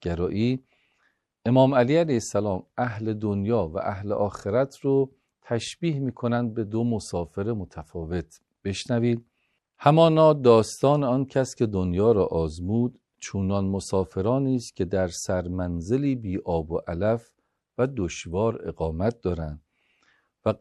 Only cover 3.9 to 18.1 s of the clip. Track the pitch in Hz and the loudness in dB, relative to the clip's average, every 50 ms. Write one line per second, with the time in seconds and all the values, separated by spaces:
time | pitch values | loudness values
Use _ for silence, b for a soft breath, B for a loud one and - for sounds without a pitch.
3.9 | 98 95 101 101 - - 101 101 - - - 101 107 127 139 135 - - - 139 | -6 -6 -6 -4 -2 -2 -2 -2 -4 -6 -6 -2 0 0 -2 -2 -4 -6 -2 0
4.9 | 135 135 135 135 _ _ _ _ _ _ _ - 120 113 - - - - 170 165 | 2 2 0 -2 _ _ _ _ _ _ _ -6 -6 -4 -6 -8 -8 -4 -4 -4
5.9 | 147 139 139 123 - - 127 117 120 120 120 113 110 120 107 104 110 113 120 120 | -2 -2 -4 -6 -6 -4 -2 -2 0 0 -2 -2 -4 -6 -6 -4 -2 -2 -2 -2
6.9 | 113 101 - - 95 87 85 - - 101 101 117 117 101 90 - - 80 76 - | -2 -4 -4 -6 -6 -6 -6 -6 -6 -6 -6 -4 -4 -6 -8 -10 -12 -16 -14 -12
7.9 | - 85 80 78 90 87 80 - _ _ _ _ _ _ - 98 95 - - - | -10 -10 -8 -6 -6 -6 -6 -8 _ _ _ _ _ _ -8 -8 -6 -6 -4 -4
8.9 | 120 117 120 120 120 117 - _ _ _ _ _ _ _ _ _ _ - - 143 | -2 0 0 0 0 -2 -6 _ _ _ _ _ _ _ _ _ _ 0 4 4
9.9 | 156 165 165 165 156 160 160 156 151 143 127 120 113 110 107 - - - 139 139 | 6 8 6 6 6 6 6 6 6 6 8 8 8 8 6 2 0 0 2 2
10.9 | 147 147 143 120 127 139 131 - - 135 131 131 - - 123 110 101 92 90 90 | 4 4 2 2 0 0 0 0 0 -2 -2 -2 -2 -2 -2 0 0 0 0 0
11.9 | 87 95 104 117 113 98 90 - 85 82 80 78 78 85 87 95 110 117 123 123 | 2 2 4 4 4 4 2 2 0 0 -2 -2 -4 -6 -6 -2 0 0 0 -2
12.9 | - _ _ _ _ _ - - - 98 95 95 98 101 95 98 98 95 - - | -4 _ _ _ _ _ -12 -8 -4 -2 -2 0 0 0 0 -2 -2 -4 -4 -2
13.9 | 98 95 92 - - 95 95 113 127 139 139 131 131 123 - - - - 92 85 | 0 0 0 0 -2 -2 0 0 0 0 0 0 -2 -2 -4 -6 -6 -6 -4 -2
14.9 | 101 95 92 85 - - - - 95 92 87 90 90 92 90 87 87 85 80 98 | 0 0 -2 -2 -4 -6 -4 -2 -2 -2 -2 -4 -4 -4 -4 -4 -4 -6 -4 -2
15.9 | 123 135 143 139 135 120 110 92 92 95 - 90 85 82 78 78 82 82 - - | -2 -2 0 -2 -2 -4 -4 -6 -6 -6 -4 -2 -2 -2 -2 -4 -6 -6 -6 -6
16.9 | 85 85 101 110 - - - _ _ _ _ _ _ _ _ _ _ - 127 135 | -4 -2 0 0 0 -2 -4 _ _ _ _ _ _ _ _ _ _ -2 -2 -2
17.9 | 135 113 90 82 | -2 -2 -4 -4